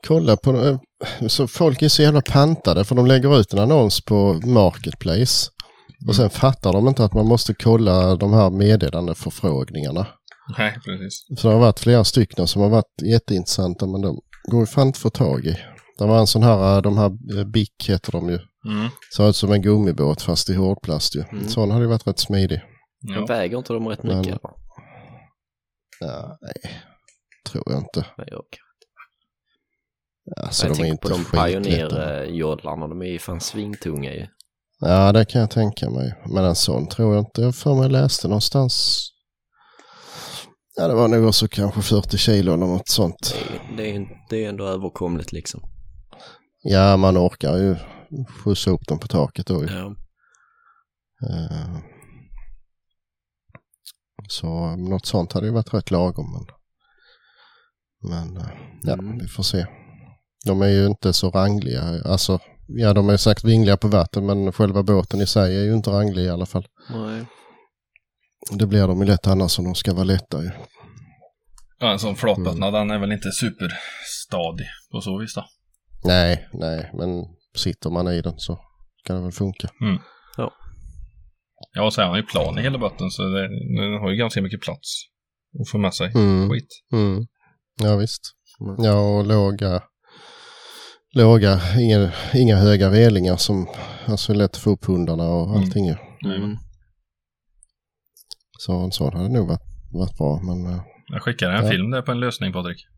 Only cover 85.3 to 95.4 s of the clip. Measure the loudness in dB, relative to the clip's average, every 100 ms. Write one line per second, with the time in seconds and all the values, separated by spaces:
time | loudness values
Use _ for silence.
85.3 | _ _ -12 -6 -2 -2 -2 -2 2 4
86.3 | 4 0 -2 -6 -20 _ -2 0 -2 -6
87.3 | _ _ _ _ _ 0 2 0 -6 -16
88.3 | _ _ _ -12 -2 2 2 2 0 2
89.3 | 2 2 0 -2 -4 -6 _ _ -20 -20
90.3 | -20 -20 -20 -20 -20 -20 -20 _ 4 8
91.3 | 8 6 2 2 2 4 4 4 -2 -4
92.3 | 2 4 6 6 6 4 6 6 6 0
93.3 | 0 0 -2 -4 -10 -16 -10 -4 -4 0
94.3 | 2 2 0 0 0 0 0 0 0 0
95.3 | 0